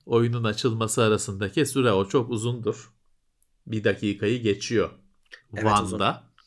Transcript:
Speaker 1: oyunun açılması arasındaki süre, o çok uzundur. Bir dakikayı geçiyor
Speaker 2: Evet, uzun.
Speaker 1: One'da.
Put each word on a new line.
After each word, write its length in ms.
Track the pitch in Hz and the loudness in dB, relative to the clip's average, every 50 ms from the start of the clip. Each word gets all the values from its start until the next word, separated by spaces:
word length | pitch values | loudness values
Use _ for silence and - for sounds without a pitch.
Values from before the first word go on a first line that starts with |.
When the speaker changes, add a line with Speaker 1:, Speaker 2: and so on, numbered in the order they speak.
| - | -4
Speaker 1:
oyunun 380 | - 120 117 117 120 117 120 113 | 0 2 2 2 2 0 0 -2
açılması 600 | 107 107 - - 123 113 113 113 107 - 127 113 | -2 -2 0 0 0 0 0 -2 -2 2 2 4
arasındaki 600 | 107 107 101 - - 98 95 104 95 - 165 139 | 4 2 2 0 -4 -6 -4 -4 -2 0 0 0
süre, 260 | - - 135 123 117 | 0 2 2 2 4
o 160 | 98 95 98 | 4 2 2
çok 220 | - - 135 117 127 | 2 2 0 0 0
uzundur. 640 | 120 104 113 120 123 117 107 107 - - - - _ _ _ _ _ _ _ _ _ _ _ _ _ _ - | -4 -4 -4 -4 -4 -4 -4 -4 -4 -6 -8 -20 _ _ _ _ _ _ _ _ _ _ _ _ _ _ -10
Bir 160 | - 117 107 104 | -6 -4 0 0
dakikayı 580 | 110 98 - 110 101 98 - 107 104 123 123 | 0 0 0 -2 -4 -2 -2 -2 -2 -2 0
geçiyor 480 | 113 104 98 - - - 117 104 85 76 - - _ _ _ _ _ _ - - _ _ 104 | 0 -2 -2 -2 -2 -2 0 0 0 0 -4 -12 _ _ _ _ _ _ -20 -20 _ _ -6
Speaker 2:
Evet, 260 | 98 104 107 104 104 | -2 0 2 2 2
uzun. 140 | 110 95 92 | 2 0 -2
Speaker 1:
One'da. 280 | 85 95 113 - - - _ _ _ _ | -2 -2 -2 -2 -4 -10 _ _ _ _